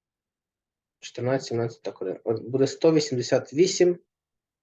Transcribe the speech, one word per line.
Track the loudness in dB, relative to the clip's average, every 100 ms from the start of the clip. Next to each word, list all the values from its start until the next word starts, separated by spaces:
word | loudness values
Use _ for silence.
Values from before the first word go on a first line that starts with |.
| _ _ _ _ _ _ _ _ _ _
чотирнадцять, | -16 -6 -2 -2 -2
сімнадцять, | -4 -4 -6
так, | -12 -8
один. | -8 -6
От | -4 -4
буде | -2 0 0
сто | 2 2
вісімдесят | 2 0 -4 0 -2 0
вісім | 2 2 4 2 2 _ _ _ _ _ _